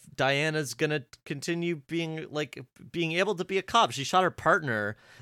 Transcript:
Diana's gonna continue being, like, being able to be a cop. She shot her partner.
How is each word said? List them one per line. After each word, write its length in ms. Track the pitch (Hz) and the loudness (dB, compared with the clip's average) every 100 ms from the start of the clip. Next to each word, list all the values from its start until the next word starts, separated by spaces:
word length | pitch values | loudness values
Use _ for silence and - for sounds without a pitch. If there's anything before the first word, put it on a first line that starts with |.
| - - | -10 0
Diana's 580 | 135 139 156 156 139 | 2 2 0 0 -2
gonna 300 | - 151 151 127 - - | -2 0 -2 -6 -14 -10
continue 500 | 143 175 170 175 165 - | -8 -4 -2 -2 -4 -4
being, 380 | 165 160 160 151 | -4 -4 -6 -6
like, 340 | 151 151 - 120 - - | -6 -6 -8 -18 -20 -8
being 200 | 170 160 | -4 0
able 220 | 170 196 180 | 2 0 0
to 100 | 180 | -2
be 120 | 190 | -2
a 40 | |
cop. 300 | - 233 190 | 2 4 4
She 120 | 117 | 0
shot 200 | 135 185 | 0 4
her 80 | 180 | 4
partner. 680 | - 160 185 147 110 104 104 - - | 2 2 2 2 -2 -2 -6 -14 -18